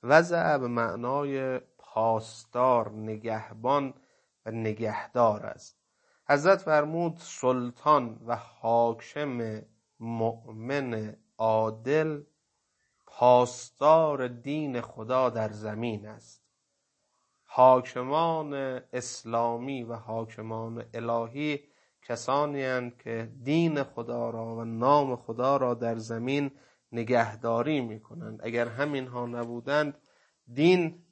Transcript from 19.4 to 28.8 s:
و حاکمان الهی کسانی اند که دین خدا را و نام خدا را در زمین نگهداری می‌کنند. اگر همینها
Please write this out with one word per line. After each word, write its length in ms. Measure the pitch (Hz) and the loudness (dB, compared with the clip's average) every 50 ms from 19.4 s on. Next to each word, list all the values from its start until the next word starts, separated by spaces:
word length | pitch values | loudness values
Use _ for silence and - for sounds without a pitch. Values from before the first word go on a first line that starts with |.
| 117 117 117 117 120 135 139 131 120 | 0 0 -2 -4 -6 -6 -6 -6 -8
و 100 | 113 117 | -8 -10
حاکمان 920 | 113 110 117 110 117 113 110 - - 110 110 113 110 113 117 113 117 113 117 - | -12 -10 -8 -8 -8 -8 -8 -10 -14 -10 -8 -8 -8 -8 -8 -10 -10 -12 -12 -10
الهی 680 | 117 113 117 117 117 113 113 117 139 147 151 147 143 - _ _ _ _ _ _ _ | -8 -4 -2 -2 -2 -2 -4 -6 -6 -4 -4 -4 -4 -8 _ _ _ _ _ _ _
کسانی 640 | _ - 120 110 - - 135 143 147 147 143 139 135 | _ -8 -8 -6 -2 0 2 2 2 0 -2 -4 -2
اند 320 | 131 131 127 123 120 117 _ | -2 -2 -2 -4 -6 -10 _
که 340 | - 127 117 113 113 113 120 135 117 | -10 -8 -6 -6 -8 -10 -12 -12 -4
دین 400 | 127 147 165 170 165 151 143 135 | 0 2 4 4 2 2 0 -4
خدا 460 | - - - 117 117 120 120 117 117 | -4 -6 -10 -8 -6 -4 -4 -4 -4
را 260 | 117 113 113 113 113 | -6 -6 -8 -8 -8
و 100 | 113 117 | -8 -8
نام 500 | 113 113 113 117 131 143 147 143 135 127 | -6 -4 0 4 6 6 6 4 2 -2
خدا 420 | 120 - - 113 113 123 131 139 139 | -6 -6 -10 -4 0 2 2 2 2
را 160 | 135 123 120 | 2 0 -2
در 220 | 113 120 117 117 | -2 -2 -4 -4
زمین 560 | 113 110 110 117 113 117 127 135 143 143 139 135 - _ _ _ _ _ _ | -4 -6 -8 -8 -6 -4 -2 0 0 -2 -2 -6 -10 _ _ _ _ _ _
نگهداری 880 | - 117 117 110 123 120 117 110 107 107 123 117 117 117 120 143 156 143 | -8 -8 -2 2 2 2 2 2 -2 -6 -4 -2 0 0 0 0 0 -2
می‌کنند. 580 | 123 113 107 113 - - - 170 170 110 110 - - | -2 -4 -8 -12 -16 -16 -16 -14 -12 -12 -12 -10 -10
اگر 240 | 117 117 117 120 117 | -4 -2 -2 -2 -2
همینها 580 | 110 117 | -2 -4